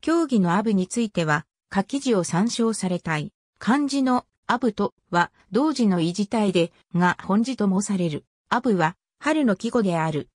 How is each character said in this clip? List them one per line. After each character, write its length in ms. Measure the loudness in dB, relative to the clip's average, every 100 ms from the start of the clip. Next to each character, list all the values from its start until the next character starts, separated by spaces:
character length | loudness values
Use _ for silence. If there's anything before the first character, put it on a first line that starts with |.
競 260 | 0 0 2
技 120 | 2
の 160 | 2 2
ア 80 |
ブ 100 | 2
に 140 | 0 0
つ 120 | -4
い 100 | -4
て 140 | -2
は 220 | 0 -2 -4 _ _
下 140 | -4
記 160 | -2 -4
事 160 | 0 0
を 80 |
参 260 | 0 0 0
照 240 | 0 -2
さ 160 | -2 -4
れ 100 | -4
た 180 | -4 -4
い。 140 | -6 _ _ _
漢 260 | 0 2 2
字 160 | 0
の 220 | 0 0 -4 _ -4
ア 100 | 0
ブ 160 | 0
と 200 | 0 -6 _ _
は 220 | 0 0 _ _
同 200 | 0 0
字 160 | 2 2
の 140 | 2
異 120 | 0
字 140 | -2 -2
体 240 | 0 0
で、 200 | 2 0 _ _
が 240 | 0 2 0
本 200 | 0 0
字 140 | 0 -2
と 100 | 0
も 140 | 0
さ 160 | -2 -2
れ 120 | -2
る。 160 | -4 _ _ _
ア 100 | -2
ブ 180 | 0 0
は 180 | 0 -2 _ _
春 260 | -2 0 0
の 100 | 0
季 140 | -2
語 120 | 0
で 160 | 0 0
あ 120 | -2
る。 180 | -4 -8